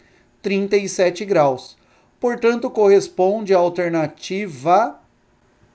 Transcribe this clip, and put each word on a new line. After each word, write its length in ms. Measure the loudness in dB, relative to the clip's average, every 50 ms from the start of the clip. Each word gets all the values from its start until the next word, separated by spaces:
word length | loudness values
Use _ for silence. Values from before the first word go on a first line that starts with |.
| _ _ _ _ _ _ _ _
trinta 360 | -6 -2 -2 -2 0 0 0
e 100 | -2 -2
sete 380 | -2 -2 0 0 0 0 -4 -4
graus. 500 | 0 2 2 2 2 0 -2 -8 -16 -20 _ _ _ _ _ _ _ _ _
Portanto, 500 | -4 -4 -4 0 0 0 0 0 -4 -4
corresponde 840 | -2 2 4 4 4 4 2 0 -2 0 0 0 0 -2 0 0 2
à 40 |
alternativa 1400 | 2 2 0 0 -2 -4 -2 -2 -2 -2 -4 -6 -12 -12 -8 -8 -6 -6 -8 -12 -6 0 2 2 2 2 0 -4 -12 _ _ _ _ _ _ _ _ _ _ _ _ _ _